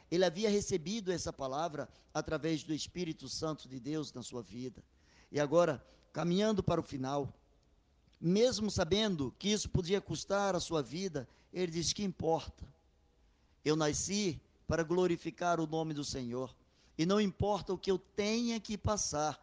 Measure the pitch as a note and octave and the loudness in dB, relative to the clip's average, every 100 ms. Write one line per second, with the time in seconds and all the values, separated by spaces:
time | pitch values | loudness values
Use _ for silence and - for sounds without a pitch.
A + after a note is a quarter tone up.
0 | - E3+ F#3 E3 A3 G3+ F#3+ F#3 D3+ A3+ | -2 2 2 2 2 2 2 -2 -2 -4
1 | F#3 E3+ F3 - C3+ C#3 E3+ D3 A#2 - | -2 -2 -2 -4 -4 -2 -2 -4 -8 -12
2 | _ D#3 D#3 D#3 D#3 D#3 D3+ D3+ - F3 | _ -4 -2 0 0 -2 -2 -4 -4 -4
3 | E3+ D#3 C3 - D#3+ D3 B2+ C3 A#2+ D#3 | -4 -6 -6 -4 -4 -4 -8 -10 -6 -4
4 | C3 B2+ A2+ B2 G#2 A#2 B2+ - - _ | -4 -8 -8 -8 -10 -8 -10 -10 -18 _
5 | _ - - - D3 E3 E3+ C3 - - | _ -20 -4 0 4 6 4 2 -6 -20
6 | _ - E3 F3+ G#3+ G3+ - E3 - C#3 | _ -2 2 2 4 2 2 0 0 -4
7 | C3 C#3+ C3 - _ _ _ _ _ _ | -2 -2 -4 -8 _ _ _ _ _ _
8 | _ - E3 G3 B3 G3+ G#3+ G3 E3 G3 | _ -4 2 6 4 4 0 0 2 4
9 | A3 E3 C3 - G3 G#3 - - E3+ G3 | 4 2 -2 -2 0 0 2 0 2 0
10 | - D#3+ - G3 G3+ F3 - E3 A#2 D#3+ | 0 -6 -2 0 2 0 0 0 -2 -4
11 | G3 C#3+ A#2+ _ _ F3 F3+ E3 D#3 - | -4 -4 -8 _ _ -4 -2 0 -2 0
12 | G3+ - D#3+ D#3+ - - - - _ _ | -2 -2 0 0 -2 -14 -18 -20 _ _
13 | _ _ _ _ _ _ C#3+ D#3 D3+ D3 | _ _ _ _ _ _ 0 2 2 2
14 | - G3+ G3 C3 - _ - D#3 D#3 F3+ | 0 0 0 -2 -8 _ -2 0 2 2
15 | F3+ E3+ E3 - F3 E3 D#3+ D#3+ D#3+ D3 | 2 2 -4 -2 0 2 0 -2 -2 -4
16 | C#3+ C#3 A#2+ B2 C3 - _ _ _ - | -4 -4 -4 -4 -6 -10 _ _ _ -2
17 | E3+ G#3 G3+ - G3 G3+ D#3 F3+ - F#3 | 2 4 4 2 0 0 -2 -4 0 -2
18 | - - G#3 A3+ A#3 A3+ - G#3 - G#3 | -2 -4 0 0 0 -2 -4 -4 0 0
19 | - D3 D3+ C3+ | 0 0 -2 -4